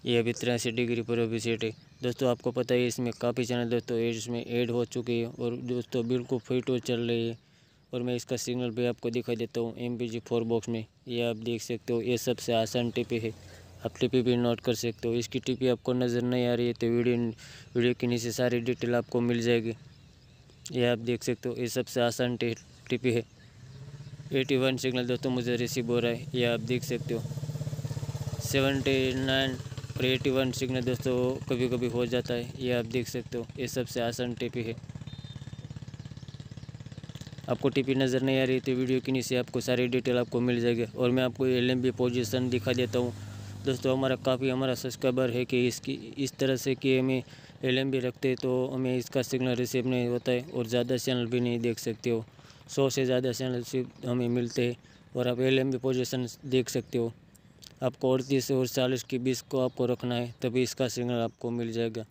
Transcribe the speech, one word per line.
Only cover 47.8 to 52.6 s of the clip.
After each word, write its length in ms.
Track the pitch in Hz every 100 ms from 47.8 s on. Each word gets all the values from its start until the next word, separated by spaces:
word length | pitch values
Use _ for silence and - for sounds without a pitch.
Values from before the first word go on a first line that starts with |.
| 135 131
रखते 340 | 123 - 135 127
तो 300 | 131 127 131
हमें 300 | 131 131 127
इसका 260 | - 135
signal 300 | 120 127 127 120
receive 320 | 123 131 123
नहीं 200 | 127 120
होता 240 | 120 131
है 100 | 123
और 220 | 151 127 113
ज़्यादा 300 | 120 123 127
channel 300 | - 123 117
भी 140 | 123
नहीं 180 | 120 120
देख 180 | 120 113
सकते 300 | - 110 123
हो। 140 | 113 107 - - -